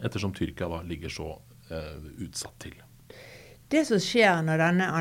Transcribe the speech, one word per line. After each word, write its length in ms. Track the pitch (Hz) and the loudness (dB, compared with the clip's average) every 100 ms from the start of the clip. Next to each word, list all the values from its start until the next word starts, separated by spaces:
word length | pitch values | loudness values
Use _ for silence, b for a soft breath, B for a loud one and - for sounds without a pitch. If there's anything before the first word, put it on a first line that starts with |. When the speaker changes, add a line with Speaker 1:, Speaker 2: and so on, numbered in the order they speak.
| 123 | -4
Speaker 1:
ettersom 320 | 104 98 92 | -2 -4 -2
Tyrkia 320 | 78 - 87 | -6 -4 -6
da 140 | 82 85 | -6 -6
ligger 240 | 78 80 - | -8 -8 -8
så, 140 | 78 - - - - | -10 -10 -18 -20 -12
eh, 240 | 80 76 76 78 - | -10 -8 -12 -14 -12
utsatt 380 | 92 - - - - | -10 -10 -12 -14 -16
til. 100 | - - - - B B B B B - | -16 -20 -20 -20 B B B B B 0
Speaker 2:
Det 120 | 294 302 | 2 4
som 80 | 220 | 2
skjer 480 | - 240 208 170 160 | 2 6 6 6 2
når 220 | 160 165 | 4 4
denne 260 | 180 185 165 | 4 2 0